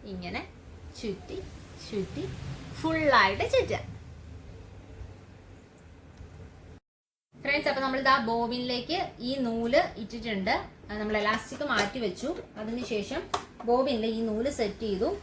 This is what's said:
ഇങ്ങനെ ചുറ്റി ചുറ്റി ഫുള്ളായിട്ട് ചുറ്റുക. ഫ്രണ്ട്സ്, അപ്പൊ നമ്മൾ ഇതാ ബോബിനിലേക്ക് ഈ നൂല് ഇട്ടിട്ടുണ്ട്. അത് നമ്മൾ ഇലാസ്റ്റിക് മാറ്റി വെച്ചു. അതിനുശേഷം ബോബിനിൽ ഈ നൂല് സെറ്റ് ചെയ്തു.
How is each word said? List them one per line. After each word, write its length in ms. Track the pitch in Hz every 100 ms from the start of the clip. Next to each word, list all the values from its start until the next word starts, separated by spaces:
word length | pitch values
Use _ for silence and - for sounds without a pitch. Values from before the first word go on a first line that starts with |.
| 214
ഇങ്ങനെ 300 | 185 175 220 381 - - - - -
ചുറ്റി 380 | 226 190 - 381 - - - - -
ചുറ്റി 380 | 208 185 - 381 - - - - -
ഫുള്ളായിട്ട് 640 | 320 320 302 247 196 202 440
ചുറ്റുക. 260 | 523 - - - - - - - - - - - - - - - - - - - - - - - - - - - - - - - - _ _ _ _ _ -
ഫ്രണ്ട്സ്, 260 | 269 294 294
അപ്പൊ 100 | 269 269
നമ്മൾ 140 | 262
ഇതാ 120 | 269 262 226
ബോബിനിലേക്ക് 720 | 233 226 247 247 247 240 349 359 - 240
ഈ 40 | 269 240
നൂല് 340 | 226 233 285 349 -
ഇട്ടിട്ടുണ്ട്. 520 | 214 233 226 202 190 330 392 - -
അത് 80 | 208
നമ്മൾ 160 | 214 214
ഇലാസ്റ്റിക് 440 | 208 220 - 262 285
മാറ്റി 260 | 226 196 262 214
വെച്ചു. 240 | 180 254 349 - -
അതിനുശേഷം 600 | 214 233 - 220 196 294 - - - - 226
ബോബിനിൽ 360 | 240 262 233 226
ഈ 160 | 220 226
നൂല് 220 | 214 262 285
സെറ്റ് 260 | 208 202 220
ചെയ്തു. 220 | 185 262 403